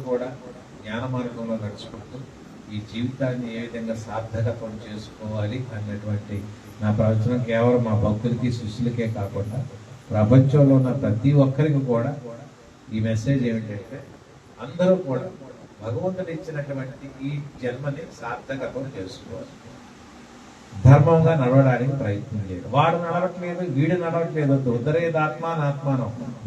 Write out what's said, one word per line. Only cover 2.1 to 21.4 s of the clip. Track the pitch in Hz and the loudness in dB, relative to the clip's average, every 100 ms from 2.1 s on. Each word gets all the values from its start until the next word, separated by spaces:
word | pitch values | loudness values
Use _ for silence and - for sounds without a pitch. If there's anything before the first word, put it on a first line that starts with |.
| 131 131 - - - - 104 | -16 -16 -18 -20 -18 -10 -10
ఈ | - | -8
జీవితాన్ని | 110 131 131 131 123 117 113 | -4 -4 -2 -2 -2 -6 -8
ఏ | |
విధంగా | 120 117 113 107 | -8 -8 -6 -6
సార్థకత్వం | - 104 110 113 113 - 110 107 107 | -8 -8 -6 -2 -2 -4 -8 -12 -12
చేసుకోవాలి | 107 - - 107 107 107 131 - | -12 -14 -12 -8 -4 -4 -4 -6
అన్నటువంటి | 107 104 104 107 104 - 104 - - - - | -8 -8 -6 -4 -4 -4 -8 -8 -14 -18 -4
నా | 107 | 0
ప్రవచనం | 107 110 107 120 123 | 2 4 4 2 0
కేవలం | 117 113 123 123 | 2 4 6 4
మా | 113 110 104 | 4 2 2
భక్తులకి, | 104 117 113 123 | 2 0 0 -2
శిష్యులకే | - 104 - 117 110 110 | -2 -6 -4 -2 -2 -2
కాకుండా | 107 101 123 110 135 - - - - - | -4 -4 -4 -4 -6 -6 -10 -18 -16 -2
ప్రపంచంలో | 107 107 135 143 147 139 135 | 2 8 8 8 8 8 6
ఉన్న | 127 | 4
ప్రతి | 123 107 110 139 | 0 0 2 4
ఒక్కరికి | 143 135 147 151 135 123 | 6 6 4 2 2 2
కూడా | 117 135 - 120 117 - - - - - | 0 0 -4 -10 -14 -16 -20 -20 -20 -6
ఈ | 110 | -2
మెసేజ్ | 113 110 127 135 120 | 0 0 2 2 0
ఏమిటంటే, | 113 104 101 - - - - - - - - | -2 -4 -10 -10 -14 -16 -20 -20 -20 -20 -16
అందరూ | 120 170 180 185 | -8 2 4 4
కూడా | 139 131 - - - - - - | 2 -4 -6 -12 -16 -18 -20 -10
భగవంతుడు | 110 107 185 185 170 | -6 -4 -4 -4 -6
ఇచ్చినటువంటి | 156 - 147 139 135 127 - 135 - 139 | -8 -8 -8 -6 -8 -10 -12 -16 -10 -6
ఈ | 147 - - | -6 -8 -8
జన్మని | 123 120 147 139 - - | -6 -4 -6 -6 -10 -12
సార్థకత్వం | 117 - - 135 123 123 131 98 | -10 -10 -8 -6 -6 -6 -8 -10
చేసుకోవాలి, | 92 - - 113 120 - - - - - - - - - - - - - 127 | -12 -12 -14 -14 -14 -18 -20 -20 -20 -20 -20 -20 -20 -20 -20 -20 -14 6 10
ధర్మంగా | 143 165 160 160 | 10 10 6 6
నడవడానికి | 160 | 4